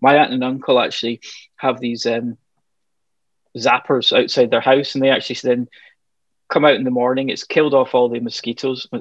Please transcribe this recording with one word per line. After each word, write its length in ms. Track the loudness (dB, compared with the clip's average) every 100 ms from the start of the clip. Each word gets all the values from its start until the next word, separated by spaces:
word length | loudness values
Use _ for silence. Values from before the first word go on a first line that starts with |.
My 160 | 4 4
aunt 160 | 4
and 100 | 0
uncle 380 | -4 -4 0 0
actually 400 | 0 -4 -6 -8 -12 -20 -20 -6
have 220 | -4 -2
these, 280 | -4 -4 -2
um, 320 | -2 -4 -8 _ _ _ _ _ _ _ _ _ _ _ -4
zappers 560 | 0 0 2 0 2
outside 360 | 2 2 2 2
their 100 | 2
house, 340 | 4 2 2
and 80 | 0
they 60 | 2
actually 300 | 2 -2 -4
then 260 | -2 -2 -4 _ -20 _ _ _ _ _ -4
come 140 | 2
out 100 | 4
in 100 | 4
the 60 | 0
morning. 400 | 0 0 0 -4
It's 140 | -6
killed 280 | -4 0 2
off 220 | 2 2
all 160 | 2 0
the 100 | -2
mosquitoes, 640 | -6 -8 -8 -6 -6 -6 -8 -12